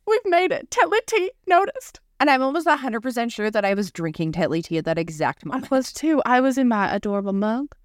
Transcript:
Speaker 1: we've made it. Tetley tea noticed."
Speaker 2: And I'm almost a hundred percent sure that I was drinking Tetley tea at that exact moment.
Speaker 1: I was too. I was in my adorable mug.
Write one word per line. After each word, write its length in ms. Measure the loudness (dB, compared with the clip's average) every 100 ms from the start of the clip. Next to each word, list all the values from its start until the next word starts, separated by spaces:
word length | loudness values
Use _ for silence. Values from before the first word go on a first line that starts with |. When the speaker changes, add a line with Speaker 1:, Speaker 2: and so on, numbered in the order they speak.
| 0
Speaker 1:
we've 180 | 0
made 260 | 2 2 2
it. 200 | -2 -4
Tetley 340 | 0 2 0 0
tea 240 | -2 -2 -6 2
noticed." 540 | 2 2 -2 -14 -18 _ 0
Speaker 2:
And 120 | 2
I'm 100 | 4
almost 240 | 2 0 2
a 100 | 0
hundred 260 | 0 -4
percent 280 | -4 -4 -4
sure 200 | -2 -2
that 140 | 0 0
I 80 |
was 180 | 0 -2
drinking 400 | -4 -6 -2 -4
Tetley 320 | 0 0 0
tea 140 | -2 -2
at 80 | -2
that 120 | -2
exact 460 | -4 -2 -4 -4
moment. 220 | -6 -8 0
Speaker 1:
I 60 | 0
was 160 | 0
too. 300 | -2 0 2
I 160 | 4 4
was 160 | 4 2
in 80 | 2
my 260 | 2 0
adorable 420 | -2 -2 -4 -2
mug. 400 | -2 0 -2 -6 -12